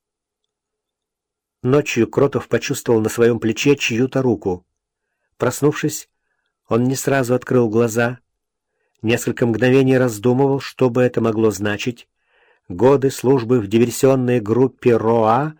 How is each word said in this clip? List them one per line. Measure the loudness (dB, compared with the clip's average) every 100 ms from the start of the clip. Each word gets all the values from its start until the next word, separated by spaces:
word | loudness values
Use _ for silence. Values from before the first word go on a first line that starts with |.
| _ _ _ _ _ _ _ _ _ _ _ _ _ _ _ _
Ночью | 0 0 0 -2 -2
Кротов | 0 0 -2 -4
почувствовал | -4 -4 -6 0 0
на | 0
своём | 2 0 0
плече | -4 -2 0 0
чью-то | 0 -2 -2 -2
руку. | -2 -2 -4 -8 _ _ _ _ _ _ _ -6
Проснувшись, | -4 0 -2 0 -6 -8 -14 _ _ _ _ _ -4
он | 0
не | 0 -2
сразу | -2 0 0 -2
открыл | 0 0 2
глаза. | 0 0 0 -4 -4 _ _ _ _ _ _ _ _
Несколько | -2 -2 -2 -2 -2
мгновений | 0 2 4 4 2
раздумывал, | 0 0 0 2 0 -2
что | -6 -2 0
бы | 2
это | 0 0
могло | -2 2 0
значить. | 0 -4 -6 -8 -10 -14 _ _ _ _ _ -14
Годы | 0 2 4 0
службы | -2 0 0 2 0
в | 2
диверсионной | 2 0 2 2 2 0 -2
группе | 0 0 0 0 0 2
роа | 2 2 2 2 -2